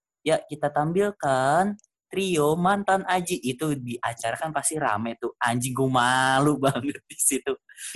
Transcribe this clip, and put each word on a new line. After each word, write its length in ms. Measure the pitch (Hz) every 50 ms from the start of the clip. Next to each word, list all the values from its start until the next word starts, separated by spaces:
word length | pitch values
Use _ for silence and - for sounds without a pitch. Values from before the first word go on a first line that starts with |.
| _ _ _ _ -
"Ya, 160 | 151 156 -
kita 320 | - - 147 143 - 147
tampilkan 1040 | 147 147 151 160 175 196 202 208 202 - - 143 135 131 131 139 151 170 190 208 208 - _ _ _ _ _
trio 480 | _ - 190 196 190 175 151 143 147 160
mantan 480 | 175 175 185 202 202 202 - 190 190 185 185
Aji." 240 | 180 185 175 175 185 -
Itu 320 | - 127 127 - 156 156 147
di 240 | 135 120 120 117 -
acara 400 | - 117 117 - - 117 120 -
kan 160 | 165 160 151
pasti 240 | 143 131 - 156 156
rame 400 | 143 120 104 104 113 117 113 -
tuh. 160 | 120 113 - -
Anjing, 320 | 123 120 120 123 123 135 123
gue 160 | 135 135 131
malu 640 | 127 127 120 123 127 131 131 131 131 135 143 151 147 127
<laughs> 40 | 139
banget 380 | 143 - 127 127 143 - -
di 160 | - - - -
situ. 340 | - - 135 127 - 139 131 - _ - - - - - -